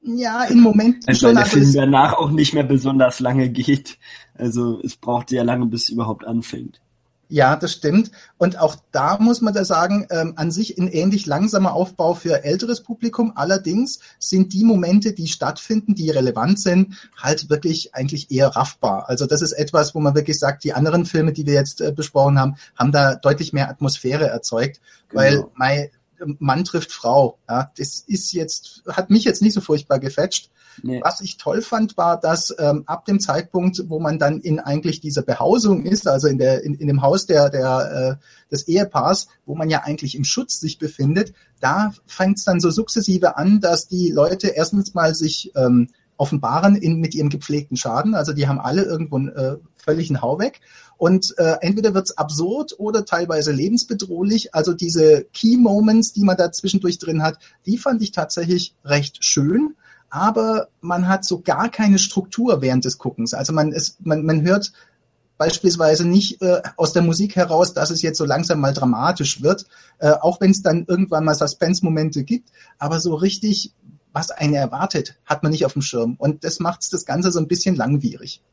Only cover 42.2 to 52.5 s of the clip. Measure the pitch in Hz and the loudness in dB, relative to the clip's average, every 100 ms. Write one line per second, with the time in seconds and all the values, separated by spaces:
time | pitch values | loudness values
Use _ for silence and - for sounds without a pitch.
42.2 | 190 196 - 180 170 165 226 233 208 185 | 0 2 0 2 2 0 -2 -2 0 2
43.2 | 170 - 180 208 185 170 - 180 175 147 | 2 2 2 4 4 0 -2 -2 0 2
44.2 | 156 190 196 151 160 202 190 175 160 160 | 2 2 -2 -2 0 0 -2 0 0 0
45.2 | 156 - - 139 127 123 120 _ _ - | -4 -4 -6 0 4 4 2 _ _ -4
46.2 | 143 147 120 147 196 202 170 165 160 156 | -2 -2 -2 2 4 4 2 0 -2 -2
47.2 | 147 143 - 147 147 123 123 120 202 208 | -2 -2 -4 -6 -4 -6 -4 -2 0 0
48.2 | 151 147 139 135 123 165 196 160 156 143 | -2 -2 -2 -2 0 0 0 -2 -4 -4
49.2 | 139 - 131 147 _ _ - 160 160 135 | -4 -4 -6 -6 _ _ -2 -2 -2 -2
50.2 | 120 156 233 - _ - - _ 170 185 | -2 -2 -4 -6 _ -20 -20 _ 2 2
51.2 | - - 165 160 180 202 214 190 185 - | 0 0 0 2 -2 0 2 0 -2 -6
52.2 | 151 147 175 | -6 -2 -2